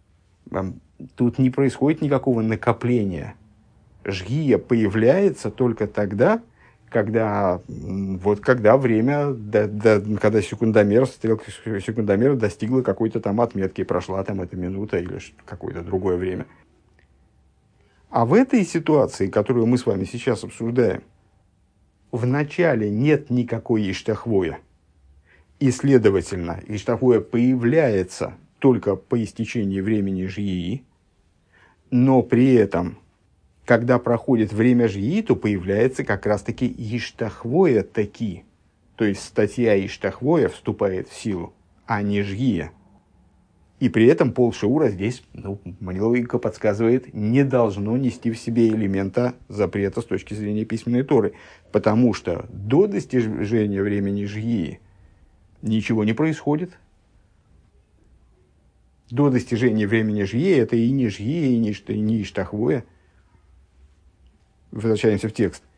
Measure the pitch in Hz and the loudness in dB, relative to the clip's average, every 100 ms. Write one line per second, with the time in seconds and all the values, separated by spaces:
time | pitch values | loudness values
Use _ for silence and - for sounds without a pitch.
0 | _ _ _ _ - 92 95 - _ - | _ _ _ _ -10 -6 -6 -10 _ -20
1 | 131 - 120 123 127 131 135 - 143 156 | -18 -2 -2 2 0 2 0 2 0 0
2 | 147 131 135 117 113 110 123 113 120 120 | 0 0 0 0 0 0 -2 0 0 0
3 | 98 82 - - _ _ _ _ _ _ | -2 -6 -10 -14 _ _ _ _ _ _
4 | - 92 92 147 143 98 - 117 104 107 | -8 -8 -4 -2 2 2 2 2 2 4
5 | 117 180 196 - 104 - 123 113 104 104 | 4 4 2 0 -6 -2 -2 0 -4 -2
6 | 101 101 160 226 - _ _ _ _ 117 | -2 2 2 2 -4 _ _ _ _ -2
7 | 104 110 110 101 95 90 - - 95 95 | 0 0 0 0 0 -2 -6 -12 -8 -6
8 | 98 92 98 104 - 120 107 135 127 110 | -6 -2 -2 0 2 4 6 4 4 2
9 | 127 147 143 120 104 104 104 104 110 104 | 2 0 -2 -6 -2 0 0 2 4 4
10 | 107 104 107 107 - 107 110 107 101 113 | 2 0 2 0 -2 -2 2 4 4 4
11 | 131 - 110 110 - - 113 101 113 113 | 2 -2 -4 -2 -6 -14 -8 -6 -4 -4
12 | 104 101 135 131 104 - 113 131 123 95 | 0 2 2 2 -2 -2 -2 0 0 -2
13 | 113 113 104 107 117 101 95 - 92 90 | -2 -2 -2 0 0 -2 -4 -4 -4 -4
14 | 92 95 95 95 87 90 90 95 107 87 | -4 -6 -6 -6 -8 -8 -8 -6 -6 -6
15 | 87 92 - - - - 95 85 87 95 | -6 -10 -16 -20 -20 -12 -10 -10 -6 -4
16 | 95 87 92 90 - _ _ _ _ _ | -2 -2 -4 -6 -12 _ _ _ _ _
17 | _ _ _ _ _ _ _ _ _ _ | _ _ _ _ _ _ _ _ _ _
18 | _ - 117 208 262 240 175 170 151 151 | _ 0 4 4 6 2 2 -2 2 4
19 | 92 - 95 104 101 120 113 123 117 98 | 2 0 -2 0 0 2 2 2 0 -2
20 | 95 120 131 - 110 - 117 123 107 - | -4 -4 -4 -4 -6 -8 -2 2 0 -2
21 | - _ _ _ _ _ _ _ _ _ | -10 _ _ _ _ _ _ _ _ _
22 | _ 123 123 143 147 - 165 120 104 104 | _ -4 -2 -2 -2 0 0 0 -2 0
23 | 147 151 147 123 120 113 - 110 98 92 | 2 2 0 -2 -2 -6 -2 0 0 -4
24 | - 104 120 98 82 76 - _ _ _ | -4 -4 0 0 0 -4 -14 _ _ _
25 | _ _ _ _ _ _ 135 - 143 127 | _ _ _ _ _ _ 0 2 4 6
26 | 104 95 - 90 85 85 - 104 - 117 | 6 4 0 -6 -6 -8 -10 -6 -4 2
27 | 127 110 - 117 127 127 117 160 131 98 | 4 4 2 0 2 2 2 2 2 2
28 | 90 - - - _ _ 135 113 104 95 | -2 -6 -10 -10 _ _ 2 4 0 -4
29 | - 120 104 - 110 120 98 98 98 107 | -2 -2 -2 -6 -6 -2 -2 -2 -2 -2
30 | 98 92 92 98 101 90 87 127 - _ | -2 -4 -6 -6 -4 -4 -4 -8 -12 _
31 | _ _ _ _ _ _ _ _ _ 123 | _ _ _ _ _ _ _ _ _ 2
32 | 131 131 127 120 135 120 101 85 90 - | 6 4 4 4 6 6 4 0 -4 -8
33 | _ _ _ _ _ _ - 117 120 123 | _ _ _ _ _ _ 0 2 4 0
34 | 120 117 - 117 104 104 123 120 113 98 | 2 -2 2 0 2 2 2 4 2 0
35 | 110 208 214 120 107 98 90 104 127 131 | -2 -2 0 0 0 -2 -2 0 0 0
36 | 120 98 104 101 - - 123 - 107 117 | -4 -4 -2 -2 -4 -4 -4 -4 -8 -8
37 | - - 110 - 117 160 170 110 - 110 | -8 -8 -8 -8 -2 2 4 2 0 -4
38 | 104 - 110 85 - _ _ _ _ - | -4 -6 -8 -8 -16 _ _ _ _ -2
39 | 107 98 - - 104 - 113 98 95 - | -2 -2 -4 -2 0 0 2 2 0 -6
40 | 98 - 131 165 95 - - - 101 92 | -6 -4 0 2 0 -2 -8 -2 -2 -2
41 | - - 113 90 82 _ _ _ - 104 | -8 -8 -6 -6 -8 _ _ _ -6 -4
42 | 104 101 101 98 131 85 76 - _ _ | -2 -2 -4 -2 -2 -2 -6 -14 _ _
43 | _ _ _ _ _ _ _ _ 127 - | _ _ _ _ _ _ _ _ 0 4
44 | 120 156 131 127 120 - 107 151 131 90 | 6 6 2 2 0 0 0 2 0 -2
45 | 110 123 - - 98 101 90 95 95 92 | -6 -6 -14 -14 -12 -12 -14 -12 -10 -4
46 | 113 123 120 120 110 - 107 101 113 127 | 0 0 -2 -4 -4 -2 -2 0 2 2
47 | - 107 107 131 139 127 110 98 104 127 | -2 -6 0 2 2 2 0 -2 -2 -2
48 | 127 - 117 110 117 117 113 110 98 95 | -2 -2 -6 -6 -2 2 2 2 0 -2
49 | 98 120 123 - - 101 95 101 98 - | -2 -2 -2 -4 -10 -4 -2 -2 -4 -4
50 | - 98 - 107 104 107 110 110 120 123 | -6 -8 -6 -8 -6 -4 -4 -6 -2 -2
51 | 139 110 101 - - - _ 104 107 110 | 2 2 0 -4 -18 -20 _ 0 2 4
52 | 123 98 - 80 - 101 104 147 208 196 | 4 2 -4 -6 -8 -10 0 2 4 0
53 | - 127 110 - 104 113 104 98 101 101 | -2 -2 0 -2 0 0 2 0 0 0
54 | 98 101 101 107 117 110 78 87 _ _ | -2 -2 -4 -6 -2 -2 -4 -8 _ _
55 | - _ _ _ _ _ 110 110 - 110 | -20 _ _ _ _ _ -4 -2 0 0
56 | 107 113 160 147 147 151 175 - _ _ | 0 0 -2 -2 -4 -4 -6 -12 _ _
57 | _ _ _ _ _ _ _ _ _ _ | _ _ _ _ _ _ _ _ _ _
58 | _ _ _ _ _ _ _ _ _ _ | _ _ _ _ _ _ _ _ _ _
59 | _ 120 143 123 - 117 123 107 101 113 | _ 0 2 2 0 0 2 2 2 2
60 | 107 104 98 117 190 143 110 117 117 139 | 0 -2 -2 0 2 2 2 2 2 2
61 | 117 98 110 170 135 117 107 101 - 104 | -2 -2 -4 -2 0 2 0 -4 -6 -2
62 | 107 110 95 101 92 107 127 127 - _ | 0 -2 -4 -6 -6 -2 0 -2 -4 _
63 | _ _ _ _ _ _ _ _ _ _ | _ _ _ _ _ _ _ _ _ _
64 | _ _ _ _ _ _ _ 107 113 104 | _ _ _ _ _ _ _ -4 0 2
65 | 113 101 107 - 98 - _ | 2 2 -2 -2 -2 -2 _